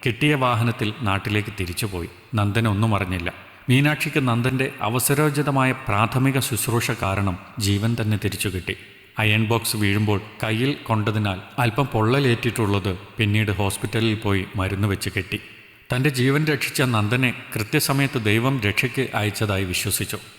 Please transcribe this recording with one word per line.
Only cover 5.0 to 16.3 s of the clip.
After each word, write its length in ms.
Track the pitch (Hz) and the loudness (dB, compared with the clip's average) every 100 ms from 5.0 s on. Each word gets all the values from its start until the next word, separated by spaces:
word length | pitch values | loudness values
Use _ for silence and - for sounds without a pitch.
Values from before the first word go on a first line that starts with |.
| - 143 151 143 147 135 131 | 2 2 2 2 0 2 2
പ്രാഥമിക 680 | 123 - 104 110 131 135 135 | 0 0 2 2 4 2 2
ശുശ്രൂഷ 520 | - 107 - 117 - | 0 -2 0 0 0
കാരണം 460 | 113 98 98 98 90 - - | -2 0 0 0 -2 -8 -4
ജീവൻ 380 | 101 101 110 117 | 0 0 0 0
തന്നെ 180 | 107 104 | 0 0
തിരിച്ചു 260 | 98 92 104 | -2 -2 -4
കിട്ടി. 280 | 90 85 95 - - - - | -4 -6 -8 -10 -20 -18 -2
അയൺ 260 | 107 107 110 | 2 2 2
ബോക്സ് 320 | 117 110 113 | 0 0 0
വീഴുമ്പോൾ 440 | 101 101 107 101 107 - | 2 2 2 0 -2 -6
കയ്യിൽ 300 | 113 110 131 143 | -4 0 0 -2
കൊണ്ടതിനാൽ 560 | - 110 104 107 104 95 - - | -2 0 0 0 0 -2 -8 -2
അല്പം 260 | 120 104 135 | 0 0 0
പൊള്ളലേറ്റിട്ടുള്ളത് 1120 | 117 110 135 135 117 120 104 107 101 98 90 - - | 2 2 4 2 2 0 0 0 0 0 -6 -10 -2
പിന്നീട് 340 | 107 104 107 | 2 2 2
ഹോസ്പിറ്റലിൽ 640 | 101 101 - - 117 113 107 | 0 0 -2 -4 0 0 0
പോയി 300 | 107 98 92 107 | 0 -2 -2 -4
മരുന്ന് 320 | 95 98 101 | -2 0 0
വെച്ച് 220 | 95 - 101 | 0 -2 -4
കെട്ടി. 220 | 92 104 - - - - _ 123 | -4 -8 -10 -20 -20 -20 _ 0
തന്റെ 140 | 139 | 0
ജീവൻ 360 | 131 127 | 2 2